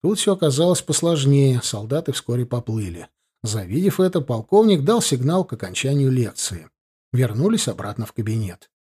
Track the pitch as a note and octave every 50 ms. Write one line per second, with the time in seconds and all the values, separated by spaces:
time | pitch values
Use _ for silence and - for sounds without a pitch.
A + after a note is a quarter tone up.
0 | - E3+ G#3+ - - G3+ G3 F#3 F3 D3+ C3 C3+ E3 F3 F3+ - - - D3 -
1 | E3 E3+ E3+ D3+ C3+ C#3 C#3+ C#3 C#3 C3+ C3 B2 - - - G#2 G#2+ A2 C3+ D#3
2 | D#3+ - C3+ - - - A#2+ B2 B2 A#2+ B2 A#2+ - - A2 A2 G2+ F#2 E2 E2+
3 | - _ _ _ _ _ _ _ - A2 G#2 G#2 F#2+ F2+ G2+ D#3 F#3 G3 - -
4 | F#3 F#3 F#3 F3 C3+ - B2 A2 A2 _ F#3 G#3 A3 A3 G3 D#3 C3+ E3+ A#3 A#3
5 | - - C#3+ B2 B2+ C#3+ E3+ F#3 F3+ - - - - F#2+ F2+ - - C3+ C#3+ C#3+
6 | C#3 C3+ C3 B2+ A#2+ G2 - - - - F#2+ E2+ D#2 - _ _ _ _ _ _
7 | _ _ - B2 B2+ A2+ G#2 A#2 D3 G#3 A3+ G#3+ - - G2 - - G#2 G#2 -
8 | A2 - - - G#2+ G#2+ A2 A2+ G#2+ F#2+ F2 - - _ _ _